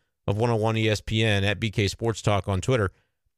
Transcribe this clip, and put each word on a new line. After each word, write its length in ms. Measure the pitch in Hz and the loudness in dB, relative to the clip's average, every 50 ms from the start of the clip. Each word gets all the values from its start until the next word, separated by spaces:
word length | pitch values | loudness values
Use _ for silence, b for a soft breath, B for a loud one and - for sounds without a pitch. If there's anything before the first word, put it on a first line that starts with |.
| _ _ _ _ _ | _ _ _ _ _
of 100 | - 101 | -4 0
one 140 | 104 117 120 | 0 2 2
oh 60 | 117 | 2
one 200 | 107 107 113 110 | 2 2 0 2
E 120 | 113 110 110 | 2 2 2
S 120 | 107 98 | 0 0
P 240 | - - 110 110 113 | -2 -2 0 0 2
N 180 | 110 104 98 98 | 2 2 2 2
at 160 | 101 104 92 | 0 0 -2
B 120 | 107 110 | -4 -4
K 180 | 95 - 101 95 | -2 0 -2 -2
Sports 320 | - - 117 113 107 - | -2 -4 -4 -4 -4 -2
Talk 280 | - 113 104 98 - - | -2 0 0 0 -2 -2
on 120 | 98 92 | -4 -2
Twitter. 320 | - - 131 117 101 92 - _ _ _ _ _ _ _ _ | 0 0 0 0 0 -2 -4 _ _ _ _ _ _ _ _